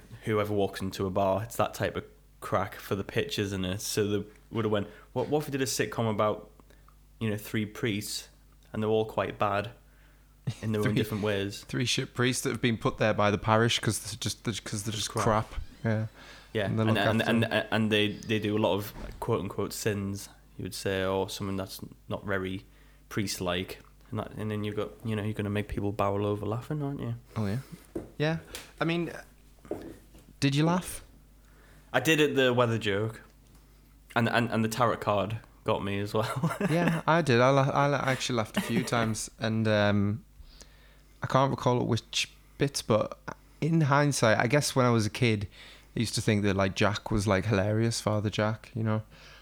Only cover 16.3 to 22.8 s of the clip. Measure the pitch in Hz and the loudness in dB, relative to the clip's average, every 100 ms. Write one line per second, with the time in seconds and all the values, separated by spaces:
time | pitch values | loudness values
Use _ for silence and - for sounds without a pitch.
16.3 | - - 110 98 110 110 110 110 110 - | -20 -8 -4 -2 0 2 4 4 2 2
17.3 | - - 107 - 107 110 107 104 - - | 2 2 0 0 0 2 2 2 -2 -2
18.3 | 110 104 107 107 98 104 - - - - | -2 0 2 2 0 -4 -10 -12 -8 -2
19.3 | 104 95 - 101 - 113 101 98 98 - | -2 -2 -6 -6 -4 -2 -2 -2 -6 -10
20.3 | - - - 98 - 101 95 95 95 101 | -20 -20 -10 -10 -6 -2 0 0 0 -2
21.3 | - 101 95 95 - - - - 107 98 | -4 -6 -4 -6 -10 -16 -16 -10 -8 -4
22.3 | 98 92 95 - - | -4 -2 -6 -12 -20